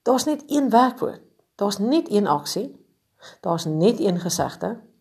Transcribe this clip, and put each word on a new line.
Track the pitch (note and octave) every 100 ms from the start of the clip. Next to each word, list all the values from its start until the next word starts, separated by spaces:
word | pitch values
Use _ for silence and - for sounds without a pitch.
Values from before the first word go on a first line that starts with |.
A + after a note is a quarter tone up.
daar's | - B3+ D4+
net | D4+ -
een | D4 C4+
werkwoord. | A3+ B3+ - - - _ _ _ -
Daar's | G3+ G3+
net | A3 D#4+ -
een | G#3 F#3+
aksie. | D3 - F3 C4+ - _ _ _ _ - -
Daar's | F3+ E3 E3
net | D#3 F#3+ A#3+
een | G3+ F3
gesegde | F3 - C#3 - F3+ A#3 - _